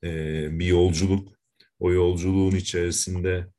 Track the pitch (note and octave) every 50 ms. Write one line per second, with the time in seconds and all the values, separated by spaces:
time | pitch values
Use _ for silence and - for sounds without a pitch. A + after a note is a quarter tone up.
0 | - E2+ E2 D#2+ D#2 D#2 D#2 D#2+ D2+ D2+ D#2+ E2 F2 F2+ F2+ F2 F2+ F#2 E2 D#2
1 | F#2+ F#2+ F#2+ G2 G2 - _ _ _ _ _ _ _ _ _ _ F#2 F2+ F2 F2+
2 | F2+ F2+ F2+ F2 F2 F#2+ F#2+ G2 F#2+ F#2+ F#2+ F#2+ F#2 - - F2 F2 F2 E2 -
3 | - - F#2 F2+ F2 F#2 F#2 F2+ F2 F#2 _